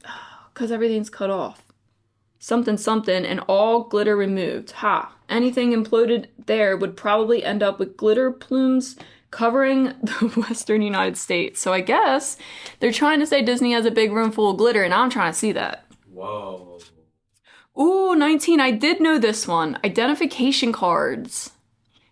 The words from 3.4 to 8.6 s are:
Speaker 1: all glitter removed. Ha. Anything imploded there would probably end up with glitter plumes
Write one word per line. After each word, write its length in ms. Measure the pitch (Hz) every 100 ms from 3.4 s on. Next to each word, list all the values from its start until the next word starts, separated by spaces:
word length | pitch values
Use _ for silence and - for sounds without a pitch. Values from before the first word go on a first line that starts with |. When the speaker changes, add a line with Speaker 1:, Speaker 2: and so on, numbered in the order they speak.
| -
Speaker 1:
all 360 | 196 220 233
glitter 320 | 226 208 208 208
removed. 540 | 196 190 160 120 -
Ha. 400 | - 214 175 - _ -
Anything 440 | 233 247 247 240
imploded 540 | 226 214 226 233 233 - - -
there 280 | 220 208 190
would 200 | 190 170
probably 480 | 208 214 220 240
end 180 | - 208
up 160 | 208 -
with 180 | 190 -
glitter 320 | 214 220 262
plumes 680 | 254 - 262